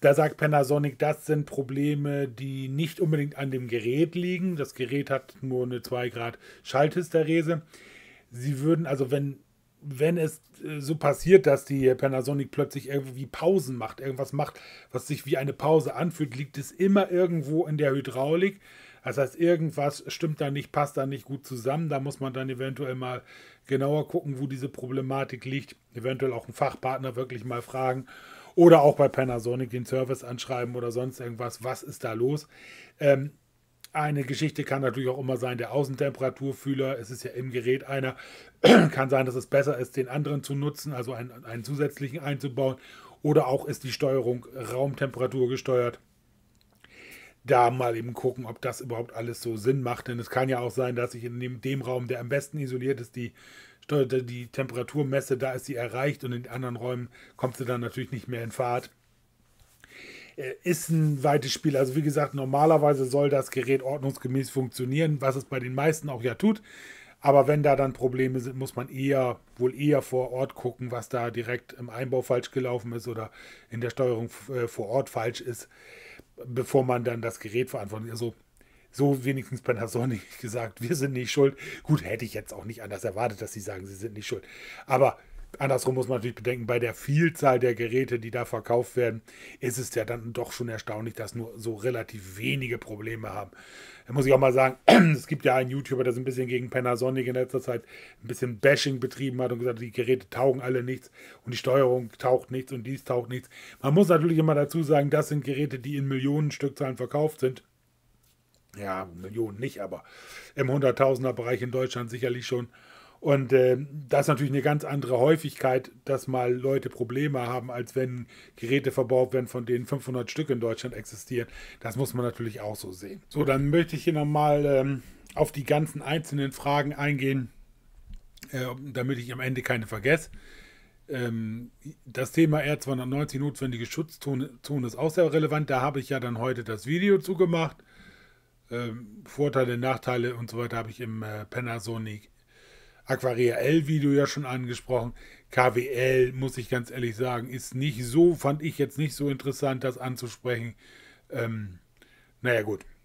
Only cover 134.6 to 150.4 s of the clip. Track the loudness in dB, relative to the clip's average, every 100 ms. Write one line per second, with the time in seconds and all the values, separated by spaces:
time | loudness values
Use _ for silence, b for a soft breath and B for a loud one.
134.6 | -6 -4 -4 -2 -2 4 4 4 2 0
135.6 | 0 0 0 -2 -4 -4 -4 -4 -2 -4
136.6 | -6 -8 -2 0 4 4 4 2 2 2
137.6 | -2 -6 -20 b b b b b b b
138.6 | _ -8 -6 -8 -14 -20 -18 -2 0 2
139.6 | 2 0 0 -2 -2 -2 -2 -4 -8 -6
140.6 | -4 -4 -8 -10 -10 -8 -8 -10 -8 -8
141.6 | -6 -6 -6 -8 -8 -10 -14 _ b b
142.6 | b b b b -6 -2 -2 2 2 2
143.6 | 4 4 4 2 4 4 4 0 -4 -4
144.6 | -4 -8 -2 -2 -2 -8 B B B 4
145.6 | 4 4 -2 0 2 6 4 2 -4 -4
146.6 | -2 -2 -2 -4 -4 -2 -2 -2 -4 -8
147.6 | -8 -4 -2 -2 0 6 6 6 0 0
148.6 | -4 -2 -2 0 -4 -2 -2 -2 -4 -2
149.6 | -2 0 -4 -4 -8 -6 -8 -8